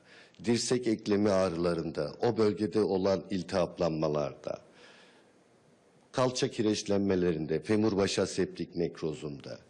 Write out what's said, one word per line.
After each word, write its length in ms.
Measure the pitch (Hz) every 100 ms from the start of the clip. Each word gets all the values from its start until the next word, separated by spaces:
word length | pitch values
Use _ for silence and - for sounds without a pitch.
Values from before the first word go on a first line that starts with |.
| - - - -
dirsek 420 | 92 117 - 123 123
eklemi 440 | 107 107 101 107
ağrılarında, 840 | 95 95 82 87 82 82 80 73 -
o 140 | 120 104
bölgede 440 | 107 104 104 107
olan 420 | 95 95 95 95 -
iltihaplanmalarda, 1300 | 98 85 92 87 - 85 80 78 76 69 - - - - - - - - - _ _ _ _ _ _ _ _ _
kalça 360 | - 127 - 131
kireçlenmelerinde, 1120 | - 107 104 - 101 98 92 87 78 76 78
femur 360 | - 107 107 95
başa 300 | 98 - 92
septik 500 | - 90 - 82 -
nekrozunda, 840 | 82 - 80 73 76 69 64 58 -